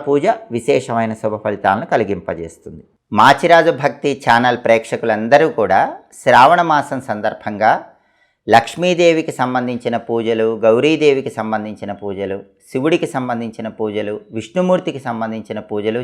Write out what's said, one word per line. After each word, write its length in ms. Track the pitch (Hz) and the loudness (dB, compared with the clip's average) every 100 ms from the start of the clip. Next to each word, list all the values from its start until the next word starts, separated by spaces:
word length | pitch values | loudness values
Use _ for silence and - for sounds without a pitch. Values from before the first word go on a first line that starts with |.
| 143 | 2
పూజ 180 | 143 170 226 - 117 | 0 0 -2 -4 -8
విశేషమైన 580 | 117 143 - 117 113 110 | -2 -2 0 -4 -4 -4
శుభ 140 | 113 104 | -6 -4
ఫలితాలను 440 | 107 98 101 98 156 | -6 -2 0 -2 0
కలిగింపజేస్తుంది. 880 | 131 101 95 82 85 82 - 104 98 - _ _ | -2 -2 -4 -6 -10 -10 -16 -20 -20 -20 _ _
మాచిరాజు 600 | 104 120 143 170 170 165 135 | 4 4 4 6 6 4 0
భక్తి 260 | 143 - 143 131 | -2 -2 -4 -4
ఛానల్ 360 | - 117 123 120 120 | 2 2 4 0 2
ప్రేక్షకులందరూ 840 | 113 - 117 117 107 113 139 160 - | 2 2 -4 -2 -2 2 4 4 0
కూడా 200 | 98 95 156 349 _ - | 2 2 0 -4 _ -6
శ్రావణ 420 | - 120 135 175 170 | 4 6 8 6 2
మాసం 280 | 151 135 135 - | 0 -2 -8 -8
సందర్భంగా 640 | 104 107 - - 104 107 165 - _ _ _ _ _ - | -6 -4 -6 -10 0 2 2 -4 _ _ _ _ _ 2
లక్ష్మీదేవికి 840 | 113 - - 180 170 170 160 156 - | 2 2 -2 -2 4 4 4 -2 -4
సంబంధించిన 560 | 127 127 123 120 120 117 117 | -2 -2 -4 -6 -4 -6 -4
పూజలు, 360 | 117 113 113 110 110 110 | -4 -2 0 0 2 2
గౌరీదేవికి 640 | 113 147 156 151 135 127 113 | 4 2 2 2 2 -2 -8
సంబంధించిన 520 | 110 110 107 101 101 98 | -6 -6 -6 -12 -12 -10
పూజలు, 360 | 101 98 95 98 - _ _ | -10 -8 -6 -8 -12 _ _
శివుడికి 380 | 143 143 170 151 139 | -4 0 0 -2 -6
సంబంధించిన 520 | 123 117 117 110 110 - | -6 -6 -8 -10 -12 -8
పూజలు, 340 | 110 104 104 104 - 113 | -6 -6 -6 -8 -10 -12
విష్ణుమూర్తికి 640 | - 180 180 180 180 143 131 | -8 -4 0 0 -2 -8 -8
సంబంధించిన 540 | 113 113 110 107 107 101 | -6 -6 -8 -10 -12 -6
పూజలు 300 | 104 107 113 | -4 -2 -4